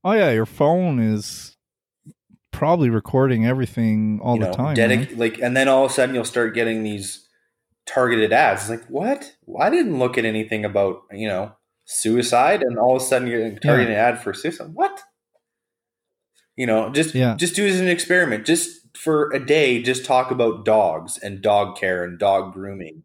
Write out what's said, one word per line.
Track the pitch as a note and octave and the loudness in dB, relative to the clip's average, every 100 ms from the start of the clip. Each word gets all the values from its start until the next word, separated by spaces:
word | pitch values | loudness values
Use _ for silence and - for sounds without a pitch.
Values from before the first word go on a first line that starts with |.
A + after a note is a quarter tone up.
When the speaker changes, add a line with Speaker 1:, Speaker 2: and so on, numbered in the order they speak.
Speaker 1:
Oh, | F3+ | 2
yeah, | A3 E3+ | 2 4
your | A2+ A2 | 2 0
phone | - D3 F3 F3+ C3 | 2 2 4 2 2
is | A2 G#2+ G#2 - - _ _ _ _ _ - _ _ _ _ | 2 0 -4 -14 -18 _ _ _ _ _ -20 _ _ _ _
probably | - D3 F3 C3 | -4 0 2 2
recording | A2+ - C3 C3+ A#2+ | 0 0 2 2 2
everything | A2+ C3 A#2+ - A2+ G#2+ G#2+ G#2+ | 2 0 -2 -2 0 2 0 -2
all | A#2 A#2+ | -2 0
Speaker 2:
You | |
Speaker 1:
the | G2+ | 0
Speaker 2:
know, | |
Speaker 1:
time, | F#2 C#3 C3+ | -2 -2 2
Speaker 2:
dedic-, | A#2 B2 C3+ | 2 2 -2
Speaker 1:
man. | A#2 | -2
Speaker 2:
like, | A#2 A2+ | -2 -2
and | B2 C3 | -2 2
then | C3+ | 4
all | C3+ | 4
of | C3+ | 4
a | |
sudden | C3 B2+ | 2 0
you'll | B2+ | 0
start | A2+ B2 A2+ | -4 -2 -2
getting | A2 A2+ A2 | 0 -2 -2
these | G#2+ G#2 G2 - _ _ _ _ _ _ | -4 -6 -10 -14 _ _ _ _ _ _
targeted | - C3 B2 A2+ G#2+ | -6 0 2 2 4
ads. | A#2 C#3+ F#2+ | 4 4 0
It's | G#2 | -6
like, | A2+ - | -10 -8
"What? | C3+ G#3 C#4 - _ | -6 -4 -4 -8 _
Well, | - - E3+ | -14 -2 2
I | |
didn't | E4+ B3+ C#3+ | 2 0 0
look | B2 A#2+ | 0 0
at | |
anything | A2+ A2 G#2+ A2 | -2 -2 -4 -4
about, | G#2 G2 G2 F#2 _ | -2 0 0 -2 _
you | G2+ A2 | -8 -4
know, | F#2 G#2 _ _ _ | -4 -6 _ _ _
suicide," | - - A2 A#2+ B2 B2 C#3+ G3 | -10 -4 0 0 2 2 4 2
and | C3 A#2 | 0 0
all | B2 C3 | 2 2
of | |
a | |
sudden | C3 C3 B2 | 2 0 0
you're | A#2 | -2
getting | A2+ G#2 | -4 -2
Speaker 1:
Yeah. | C#3+ | 2
Speaker 2:
targeted | B2+ A#2+ G#2 | 2 2 2
ad | A#2+ A#2+ | 0 0
for | G#2 | -8
suicide. | G2 D#3 E3 D#3 | -8 -10 -10 -16
What? | F#3+ G4 G4 - _ _ _ _ _ _ _ _ _ _ _ _ _ _ - | -4 -4 -4 -20 _ _ _ _ _ _ _ _ _ _ _ _ _ _ -6
You | B2 | 0
know, | A2 A2 | 0 2
just, | C#3 D#3+ | 0 0
Speaker 1:
Yeah. | C3 B2+ | 2 0
Speaker 2:
just | A2+ E3+ F#3 | 2 -2 0
do | G3+ | 0
it | |
as | F#3 | 2
an | F#3 | 0
experiment. | F3 - F3+ E3 A2 B2+ | 0 0 0 0 -2 0
Just | E3 - - _ - | 0 -2 -12 _ -8
for | D#3+ D3+ D3 | -2 0 0
a | C#3 | -4
day, | B2 D#3 C#3 A#2+ | 0 2 4 2
just | A2+ B2+ - | -2 -4 0
talk | B2+ B2+ | 0 0
about | B2+ A#2 F#2+ | 0 0 0
dogs | G#2 G#2+ F#2+ D#2+ E2+ - | 2 2 2 -2 -10 -12
and | G#2 G2 | -12 -4
dog | G#2 G#2 G2 F#2 | 2 2 0 -4
care | F#2+ F2+ | -4 -4
and | F2 F2 | -6 -2
dog | G2+ G2 F#2 | 0 0 -2
grooming | F#2 G2 G2 E2 D#2 | -12 -14 -12 -16 -18